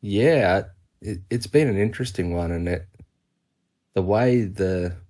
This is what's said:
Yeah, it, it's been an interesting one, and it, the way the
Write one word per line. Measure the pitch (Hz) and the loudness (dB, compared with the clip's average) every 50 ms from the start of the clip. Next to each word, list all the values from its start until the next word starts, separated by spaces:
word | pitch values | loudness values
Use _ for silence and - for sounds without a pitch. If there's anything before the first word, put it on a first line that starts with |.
Yeah, | - 104 98 101 117 151 165 143 110 90 92 98 - - - _ _ _ _ _ | -6 -2 0 2 4 4 4 4 4 4 2 2 0 -4 -14 _ _ _ _ _
it, | - - 104 90 95 _ | -10 -10 -10 -10 -8 _
it's | 117 120 117 | -6 -6 -6
been | - - 147 156 135 | 2 2 2 4 4
an | 104 98 | 2 0
interesting | 104 110 113 - 131 123 - - 90 87 85 | 0 -2 -2 -4 -6 -6 -4 -4 -4 -2 -2
one, | 87 87 85 | -2 -2 -2
and | 85 85 85 87 | -2 -2 -2 -2
it, | 87 87 87 - _ _ - _ _ _ _ _ _ _ _ _ _ _ _ _ _ _ _ _ _ | -4 -4 -6 -12 _ _ -20 _ _ _ _ _ _ _ _ _ _ _ _ _ _ _ _ _ _
the | 98 | -4
way | 92 92 101 107 120 127 123 123 | -2 0 2 2 4 4 4 2
the | 113 98 92 - 98 92 95 90 90 90 87 - - | 0 -2 -2 -2 -2 -2 0 -2 -2 -4 -6 -8 -16